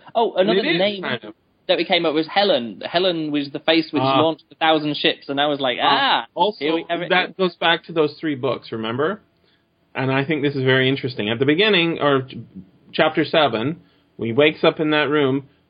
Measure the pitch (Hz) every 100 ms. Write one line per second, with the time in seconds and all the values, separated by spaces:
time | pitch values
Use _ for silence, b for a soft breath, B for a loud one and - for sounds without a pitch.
0 | B 226 226 - 196 196 269 339 202 202
1 | 147 123 107 - _ _ - 170 170 175
2 | 165 151 156 196 202 143 117 90 - 175
3 | 185 165 151 147 139 143 - 165 160 147
4 | 135 135 127 156 _ - 160 156 151 147
5 | 165 - - 139 147 139 131 101 147 233
6 | 277 147 117 160 202 - 147 165 165 170
7 | 170 180 175 - 185 - 170 165 - 165
8 | 151 147 160 139 131 110 - 113 110 123
9 | 160 208 _ _ _ _ _ _ _ -
10 | 131 135 139 151 143 139 131 131 131 135
11 | 127 - 104 113 135 151 214 190 165 160
12 | 143 135 127 - 113 - - _ _ -
13 | 160 165 143 165 143 110 131 170 b b
14 | b - 113 113 151 156 170 - 156 151
15 | 139 151 135 139 131 b